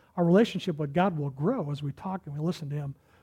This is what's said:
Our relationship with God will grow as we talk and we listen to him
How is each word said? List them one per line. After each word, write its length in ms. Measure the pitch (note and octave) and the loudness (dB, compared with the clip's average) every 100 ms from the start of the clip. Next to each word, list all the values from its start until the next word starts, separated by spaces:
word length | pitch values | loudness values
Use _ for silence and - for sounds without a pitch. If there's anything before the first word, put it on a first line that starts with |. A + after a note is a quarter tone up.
| _ - | _ 2
Our 80 | |
relationship 540 | E3+ F#3+ A#3 F#3 F#3 D3+ | 6 6 6 0 -4 -4
with 160 | D3+ | -2
God 240 | D#3+ G3 D#3 | 2 2 0
will 120 | C#3+ | -4
grow 400 | C3 F3 B3+ D3 | -2 -2 0 -4
as 120 | C#3+ | -6
we 100 | C#3+ | -6
talk 300 | - F#3 F#3 | -6 -8 -8
and 100 | D3+ | -8
we 60 | D3 | -6
listen 300 | E3 F3 C#3 | -4 -4 -6
to 60 | D3 | -6
him 180 | C#3 - _ _ | -8 -12 _ _